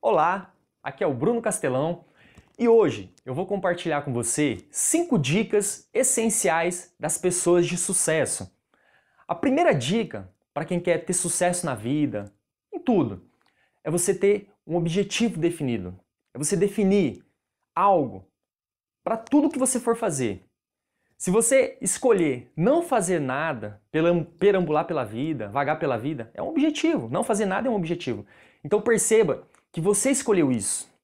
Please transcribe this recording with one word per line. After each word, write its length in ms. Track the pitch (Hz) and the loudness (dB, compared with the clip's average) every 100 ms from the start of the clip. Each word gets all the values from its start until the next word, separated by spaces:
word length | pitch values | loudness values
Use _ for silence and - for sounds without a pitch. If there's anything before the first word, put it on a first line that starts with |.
| - | 2
Olá, 440 | 196 160 190 185 _ _ _ | 2 2 0 -8 _ _ _
aqui 220 | 147 - | -12 -4
é 20 | 190 | -2
o 60 | |
Bruno 300 | 127 151 233 | 0 0 0
Castelão 600 | 226 196 147 127 156 175 - _ - - _ _ | -2 -2 -2 0 -2 -4 -12 _ -20 -20 _ _
e 80 | 233 | 4
hoje 460 | 226 180 104 95 _ - | 6 6 0 -10 _ -10
eu 80 | |
vou 120 | 131 190 | -6 -4
compartilhar 540 | 202 185 175 175 147 | -2 -2 -2 -2 -4
com 100 | 143 | -2
você 540 | 120 117 - 147 104 - | -4 -2 0 0 -2 -8
cinco 480 | - - 330 349 247 | -4 -2 0 2 0
dicas 680 | 127 170 226 208 208 - _ | 2 0 0 0 -2 -6 _
essenciais 1000 | - 262 - 226 - 185 165 170 175 - _ | -2 0 2 0 0 0 0 0 -4 -10 _
das 200 | 156 - | -6 -2
pessoas 480 | 180 175 - 175 175 | -2 0 4 4 4
de 100 | 170 | 0
sucesso. 760 | - 196 - 160 123 - 98 _ _ _ _ _ _ _ _ | -2 0 0 0 0 -4 -10 _ _ _ _ _ _ _ _
A 60 | |
primeira 400 | 165 277 269 349 | -2 0 4 4
dica, 520 | 170 120 214 180 107 92 _ _ | 2 2 -2 -2 -8 -14 _ _
pra 100 | - | -8
quem 160 | 160 175 | -4 -2
quer 240 | 175 165 | 0 -2
ter 80 | - | 0
sucesso 540 | 180 170 - 175 180 170 | -4 -2 0 0 0 -4
na 80 | |
vida, 500 | 120 110 147 143 107 101 _ _ _ _ | -6 -2 0 0 -2 -10 _ _ _ _
em 80 | 392 | -8
tudo, 420 | - 220 120 95 - _ _ _ _ _ | 0 2 2 -4 -16 _ _ _ _ _
é 60 | - | -4
você 240 | 170 175 | -2 0
ter 360 | 190 202 202 - _ - | 0 2 0 -4 _ -4
um 100 | 170 | -2
objetivo 600 | 165 170 196 - 233 160 | 0 0 -2 0 -2 0
definido. 560 | 170 170 135 113 90 92 _ _ _ | -2 -2 -4 -4 -6 -14 _ _ _
É 60 | - | -8
você 180 | 151 196 | -4 0
definir 680 | 196 196 196 202 160 104 _ _ _ _ _ | 0 2 2 4 2 -2 _ _ _ _ _
algo 500 | - 196 185 131 95 - _ _ _ _ _ _ _ | 0 2 4 2 -6 -18 _ _ _ _ _ _ _
pra 140 | - 226 | -6 -6
tudo 320 | - 285 302 | 2 2 2
que 80 | 302 | 0
você 200 | 254 254 | -2 -2
for 160 | 233 | -2
fazer. 480 | 233 214 143 120 92 _ _ _ _ _ _ _ _ | -2 -2 -2 -4 -4 _ _ _ _ _ _ _ _
Se 120 | - | 0
você 460 | 196 226 269 247 - | 2 4 4 2 -2
escolher 680 | 190 - 262 208 160 123 120 - | -6 -2 2 4 4 0 -8 0
não 260 | 180 311 | 2 2
fazer 380 | 339 247 180 175 | 2 0 0 -2
nada, 580 | 139 131 160 131 104 104 _ | -2 -4 -4 -6 -8 -14 _
pelam-, 340 | 156 165 175 | 0 2 2
perambular 640 | 156 - 196 190 175 151 170 | -2 0 2 2 2 0 0
pela 180 | 160 | -4
vida, 460 | 117 110 151 147 104 | -4 -6 -6 -6 -4
vagar 280 | 110 139 160 | -2 -2 0
pela 200 | 151 117 | 0 -2
vida, 320 | 120 147 113 | -4 -8 -10
é 100 | - | -8
um 60 | - | -4
objetivo. 640 | 320 311 302 320 330 113 | 0 0 0 0 -2 -2
Não 120 | 151 | -4
fazer 220 | 170 208 | 0 0
nada 240 | 208 190 233 | 0 -2 -2
é 20 | |
um 60 | 214 | -2
objetivo. 480 | 165 170 - 104 101 - - _ | -2 -4 -4 -8 -8 -20 -20 _
Então 160 | 147 208 | -2 0
perceba 680 | 208 226 - 220 208 117 - _ _ | 2 2 4 4 4 0 -6 _ _
que 100 | - | -4
você 300 | 165 202 262 | 0 2 2
escolheu 400 | 277 - 202 147 | 0 2 2 4
isso. 400 | 123 95 - - _ | 2 -2 -6 -10 _